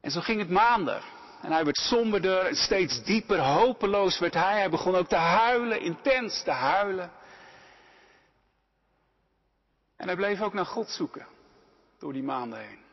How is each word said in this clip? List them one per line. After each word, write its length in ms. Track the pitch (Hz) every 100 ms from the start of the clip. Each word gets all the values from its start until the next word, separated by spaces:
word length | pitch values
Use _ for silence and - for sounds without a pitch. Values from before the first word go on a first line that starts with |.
En 100 | -
zo 100 | 156
ging 180 | 170 220
het 100 | 180
maanden. 520 | 185 233 233 147 104 - - - -
En 100 | -
hij 120 | 160
werd 140 | 151 143
somberder 680 | - 240 226 202 190 185
en 100 | 185
steeds 480 | 147 - 196 175 120
dieper. 360 | - 214 - 190
Hopeloos 800 | 135 151 247 240 196 202 196 -
werd 140 | 170
hij. 260 | 160 185 208
Hij 100 | 190
begon 260 | 160 180
ook 120 | 185 175
te 80 |
huilen, 640 | 185 165 196 226 247 240 -
intens 640 | 170 160 277 262 220 -
te 80 | -
huilen. 600 | 147 139 185 202 190 175 - - - - - - - - - _ _ _ _ _ _ _ _ _ _ _ _ _ _ _ _ _ _ _
En 120 | _ 180
hij 80 |
bleef 260 | 180 202 202
ook 120 | 214
naar 120 | 202
God 240 | - 240 220
zoeken. 380 | - 160 - - _ _ _ _ _ _ _
Door 160 | 147
die 100 | 135
maanden 360 | 135 131 120 110
heen. 220 | 107 101 _